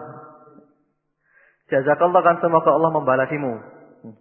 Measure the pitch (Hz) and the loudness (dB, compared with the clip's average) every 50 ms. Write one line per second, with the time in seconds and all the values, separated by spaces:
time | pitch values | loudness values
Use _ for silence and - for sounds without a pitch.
0 | - - - - - - - - - - - - _ _ _ _ _ _ _ _ | -14 -16 -20 -20 -20 -20 -20 -20 -20 -20 -20 -20 _ _ _ _ _ _ _ _
1 | _ _ _ _ _ _ _ _ _ _ _ _ _ - 156 135 131 143 147 147 | _ _ _ _ _ _ _ _ _ _ _ _ _ -4 -4 -2 0 0 0 2
2 | 170 175 180 185 165 170 170 170 170 170 165 160 160 170 143 147 165 165 160 151 | 2 2 2 4 4 4 2 2 0 0 0 2 2 2 2 2 2 0 0 0
3 | 143 131 131 131 131 127 151 147 147 127 117 107 - - - - - - _ _ | 0 0 0 0 0 -2 -4 -6 -6 -6 -8 -8 -12 -18 -20 -20 -20 -20 _ _
4 | - 113 110 _ | -20 -20 -20 _